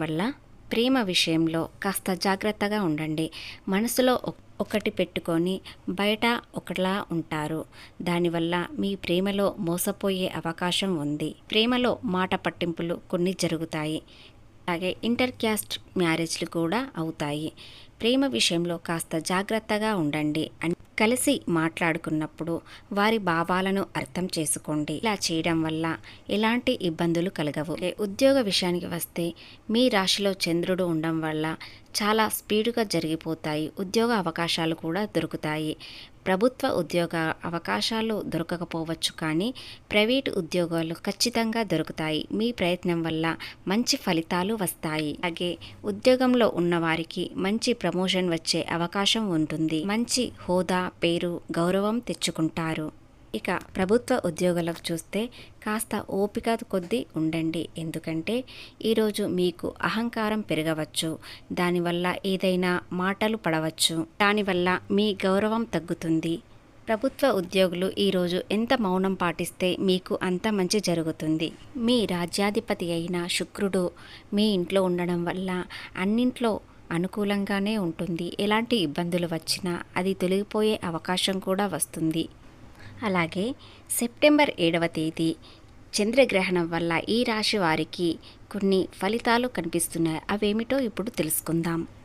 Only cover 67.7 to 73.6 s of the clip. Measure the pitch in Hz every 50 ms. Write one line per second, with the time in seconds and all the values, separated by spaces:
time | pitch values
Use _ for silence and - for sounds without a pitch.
67.7 | 180 175 190 190 - 202 202 196 185 185 180 170 180 - - - - 214 233 -
68.7 | 269 240 214 185 185 185 190 190 190 - 180 170 165 - 175 - - - 190 180
69.7 | - - 202 190 180 185 - - 208 - - 185 185 175 - 220 208 196 180 175
70.7 | 214 214 - 180 170 165 156 160 156 - 160 156 156 160 165 151 - - - -
71.7 | - 262 226 233 247 240 196 185 180 175 175 170 - 202 202 208 208 226 - -
72.7 | 202 - 185 170 170 170 170 180 180 175 175 175 - - 175 - - -